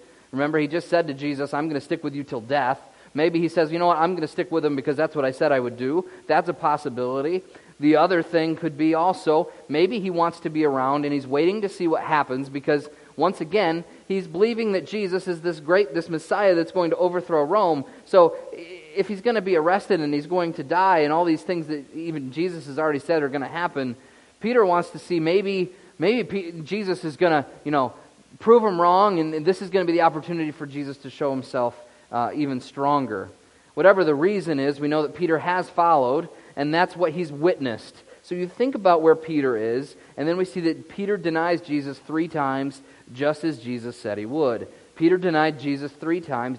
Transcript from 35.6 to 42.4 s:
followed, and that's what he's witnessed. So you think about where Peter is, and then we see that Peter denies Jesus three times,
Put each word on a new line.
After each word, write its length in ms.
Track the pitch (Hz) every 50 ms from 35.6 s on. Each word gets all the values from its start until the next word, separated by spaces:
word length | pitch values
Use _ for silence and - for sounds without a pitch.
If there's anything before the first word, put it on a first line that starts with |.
| 170 -
followed, 600 | - - 170 170 165 147 127 120 135 160 170 160 - - - - -
and 180 | - 143 151 156
that's 240 | 170 185 185 -
what 160 | 170 180 165 147
he's 180 | 180 175 147
witnessed. 640 | 147 143 151 180 175 156 139 127 110 107 - - - - - - - - _
So 120 | - 180
you 140 | 180 180 175
think 260 | - - 240 277 269
about 280 | 240 196 185 170 165 160
where 120 | 160 156
Peter 440 | 160 - 165 160 147 135 131 120 107
is, 360 | 110 113 117 131 143 143 - - - - -
and 100 | - 139
then 120 | 160 170 185
we 80 | 185
see 140 | 185 - 185
that 280 | 165 165 151 139 127 -
Peter 300 | - - 202 196 208 196
denies 420 | 160 170 160 165 170 175 170 156
Jesus 380 | 165 - 147 147 139 143 135 -
three 300 | - - 151 160 170 165
times, 520 | - 156